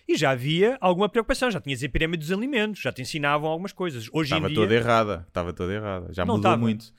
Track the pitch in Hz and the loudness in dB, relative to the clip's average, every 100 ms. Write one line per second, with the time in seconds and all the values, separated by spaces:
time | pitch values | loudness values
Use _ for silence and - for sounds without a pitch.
0 | - 339 147 135 131 165 208 269 185 175 | -4 0 2 2 0 2 2 2 0 2
1 | 202 233 220 262 254 185 139 127 139 - | 2 0 0 0 0 -2 -4 -4 -2 0
2 | 160 170 151 190 254 277 214 196 - - | 0 -2 -2 -4 -2 0 -2 -2 -6 -6
3 | 127 160 143 147 156 160 190 - 180 127 | -6 -2 0 0 0 -4 -6 -6 -6 -6
4 | 110 151 151 - - 101 104 117 117 113 | -6 -2 0 0 0 2 4 4 4 4
5 | 107 87 85 - 87 85 90 104 107 95 | 2 -2 -6 -4 -4 -4 -4 -4 -4 -6
6 | 87 85 90 - 196 156 117 110 - | -6 -4 0 2 4 2 2 -2 -6